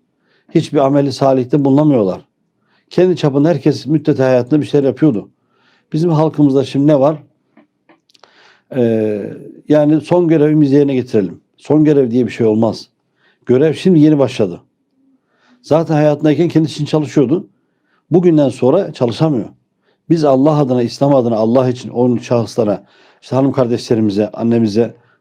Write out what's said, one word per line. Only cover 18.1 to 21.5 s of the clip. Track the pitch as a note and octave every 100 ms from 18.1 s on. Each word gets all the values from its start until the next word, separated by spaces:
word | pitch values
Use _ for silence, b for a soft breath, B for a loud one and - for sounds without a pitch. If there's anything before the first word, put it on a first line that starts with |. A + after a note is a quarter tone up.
Bugünden | D#3+ F3 D#3 C#3
sonra | - B2+ E3 F3+
çalışamıyor. | - A#2+ A2+ D#3+ C3 F#2 - _ _ _ _ -
Biz | E3 D3+
Allah | C3+ C#3+ D3+
adına, | C3 B2
İslam | A#2 - C#3+ C#3
adına, | A#2+ A2
Allah | A2+